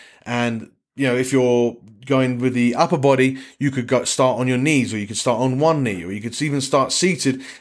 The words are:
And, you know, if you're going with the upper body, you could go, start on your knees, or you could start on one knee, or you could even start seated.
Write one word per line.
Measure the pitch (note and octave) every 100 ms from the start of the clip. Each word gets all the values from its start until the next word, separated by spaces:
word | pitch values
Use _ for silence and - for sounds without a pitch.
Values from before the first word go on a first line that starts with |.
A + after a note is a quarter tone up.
| - - -
And, | A#2+ A#2+ A2+ - _ _ -
you | C3+
know, |
if | B2 B2+
you're | C3+ B2+ A#2+ A#2+ A2+ - - -
going | C3+ B2+ B2
with | B2+
the | B2 A#2+
upper | - E3 E3+
body, | C#3 C3 C3 C3 - _
you | C#3+
could | C3+ A#2
go, | B2
start | B2 - C3 A#2
on | B2+
your | B2+
knees, | C#3+ D3 A2
or | G#2+
you | G2+
could | G#2+
start | C3 A2+
on | C3 C3
one | D#3 D#3
knee, | B2 F#2+
or | E2+
you | G#2
could | A2 -
even | D3+ C#3
start | C3+ C#3+ C3
seated. | - F#3 D#3+ C#3 C3 - -